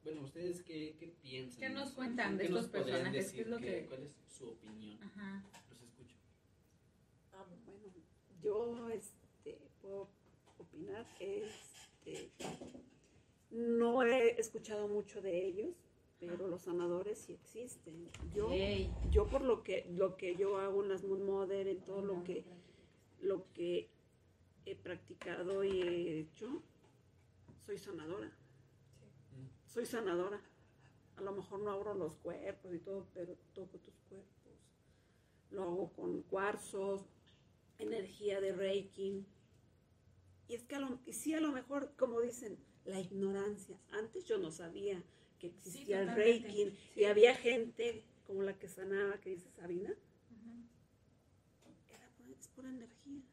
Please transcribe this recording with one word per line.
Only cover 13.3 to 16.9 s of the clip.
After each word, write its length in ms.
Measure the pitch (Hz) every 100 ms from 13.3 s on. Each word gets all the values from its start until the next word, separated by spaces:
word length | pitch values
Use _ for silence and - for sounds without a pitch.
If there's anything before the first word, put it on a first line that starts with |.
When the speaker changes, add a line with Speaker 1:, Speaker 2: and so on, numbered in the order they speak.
| _ _
Speaker 3:
no 520 | 226 233 233 233 240
he 380 | 240 254 233 -
escuchado 480 | 220 226 220 214 208
mucho 320 | 208 202 214
de 260 | 190 175 190
ellos, 280 | 180 262 349 - - - _
pero 160 | 175
Speaker 2:
Ajá. 120 | 175 190
Speaker 3:
los 160 | 180
sanadores 560 | 185 175 175